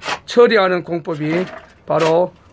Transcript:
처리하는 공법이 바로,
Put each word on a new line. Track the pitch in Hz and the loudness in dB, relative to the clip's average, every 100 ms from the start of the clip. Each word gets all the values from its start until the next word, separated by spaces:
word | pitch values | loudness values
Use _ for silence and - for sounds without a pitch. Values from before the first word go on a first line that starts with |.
| - - - | -10 -10 -2
처리하는 | 240 240 226 185 180 | 4 4 4 2 -2
공법이 | - 170 147 151 151 170 185 - - _ - | -4 -8 -8 -8 -4 -4 -4 -10 -20 _ -4
바로, | 151 160 165 180 - _ | 0 2 2 0 -6 _